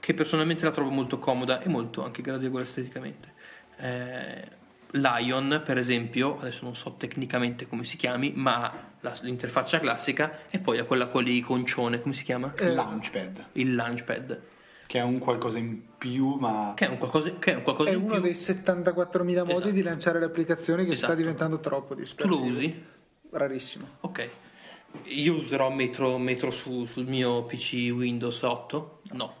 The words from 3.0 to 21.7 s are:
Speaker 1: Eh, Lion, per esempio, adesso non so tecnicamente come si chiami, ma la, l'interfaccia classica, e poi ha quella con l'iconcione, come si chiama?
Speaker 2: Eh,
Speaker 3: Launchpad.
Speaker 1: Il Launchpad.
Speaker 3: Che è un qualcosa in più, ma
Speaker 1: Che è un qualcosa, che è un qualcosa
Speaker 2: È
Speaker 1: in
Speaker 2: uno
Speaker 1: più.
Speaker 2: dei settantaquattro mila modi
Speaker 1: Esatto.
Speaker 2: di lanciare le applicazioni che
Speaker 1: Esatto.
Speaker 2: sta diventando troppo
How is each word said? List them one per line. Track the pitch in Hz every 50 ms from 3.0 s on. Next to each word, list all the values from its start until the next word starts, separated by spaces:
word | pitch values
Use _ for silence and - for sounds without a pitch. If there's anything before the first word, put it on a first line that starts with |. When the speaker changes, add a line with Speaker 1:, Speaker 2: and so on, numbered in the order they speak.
| 131 139 143 - - - - - - - - - - - - -
Speaker 1:
Eh, | - 127 123 123 123 123 127 123 - - - - - - - - - - - - - -
Lion, | - 143 139 131 120 120 120 123 127 131 135 139 147 151 151
per | - 135 127
esempio, | 123 123 127 120 120 117 - 127 127 139 - -
adesso | - 127 117 - -
non | 123 123
so | - - 135 - -
tecnicamente | - 123 - - 135 127 - 127 123 120 120 120 127
come | - - 113 113
si | 113 -
chiami, | - - 123 123 123 131 143 -
ma | - 135 131 117 120 120 117 - - - - - -
la, | - 127 117 - -
l'interfaccia | 123 127 123 - 120 117 139 127 - - 165
classica, | 165 127 117 113 - - 131 - 151 151 151 - - -
e | - 190
poi | 185 - 117 117
ha | 117
quella | - 135 127 123
con | 123 - 135 123
l'iconcione, | 123 123 123 120 - 131 123 123 123 - - 123 120 117 120 -
come | 147 135
si | 131 -
chiama? | - 127 123 127 139 143 -
Speaker 2:
Eh, | 214 180
Speaker 3:
Launchpad. | 165 160 123 107 107 110 107 - - 101 95 92 95 - - - -
Speaker 1:
Il | 135 127 131 127
Launchpad. | 120 117 117 120 120 120 - 117 - 131 127 120 - - - - - - - - - -
Speaker 3:
Che | - - 127
è | 120
un | 120 123 131
qualcosa | 127 - 123 113 - 123 110
in | 117 113 117 110 101 - - -
più, | - - 127 123 135 135 135 139
ma | 135 131 117 107 107 107 104 104
Speaker 1:
Che | - 202
è | 139
un | 127 120
qualcosa, | - 123 - 156 151 175 180 -
che | - - 160
è |
un | 127 123
qualcosa | - 131 - 151 202
Speaker 2:
È | 190
Speaker 1:
in | 185 190
Speaker 2:
uno | 214 220
Speaker 1:
più. | 202
Speaker 2:
dei | 180 180 170
settantaquattro | 170 - - 185 185 - - 185 175 175 185 170 170 175 175 - 185 180
mila | 175 180 175 180
modi | 175 175
Speaker 1:
Esatto. | 180 185 208
Speaker 2:
di | 208 190 185
lanciare | 175 165 156 - 180 165 170
le | 165
applicazioni | 160 165 170 165 165 170 165 170 - 165 170 190
che | 175 160
Speaker 1:
Esatto. | 123 -
Speaker 2:
sta | - 165
diventando | 160 165 165 156 131 160 160 160 151
troppo | - 147